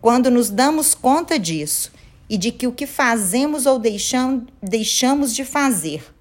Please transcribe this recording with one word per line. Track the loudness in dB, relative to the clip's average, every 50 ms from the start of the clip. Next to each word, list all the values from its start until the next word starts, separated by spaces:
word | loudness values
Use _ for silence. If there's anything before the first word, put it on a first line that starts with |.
Quando | 4 4 4 4 4 4
nos | 4 2 2 0
damos | 0 2 2 2 2 2 0 0 -2
conta | 0 2 2 2 2 2 0 -2 -2
disso | -2 -2 -4 -4 -4 -4 -4 -6 -6 -8 _ -20 -20 -20 -20 -20 -12 -6
e | -6
de | -4 -4 -4
que | -4 -2 -4
o | -4
que | -4 -4 -10
fazemos | -8 -2 0 2 2 2 0 0 0 0 0 0 0 0 0 2
ou | 2 2 4
deixam-, | 2 -2 -2 -2 -4 -2 0 0 0 0 -2 -4 -4 -8 _ _
deixamos | -6 -4 -2 -2 -2 -2 -2 0 2 2 2 2 0 -2
de | -2 -6 -8
fazer | -4 -2 0 2 2 0 0 -4 -6 -8 -8 -12 -14 -20 _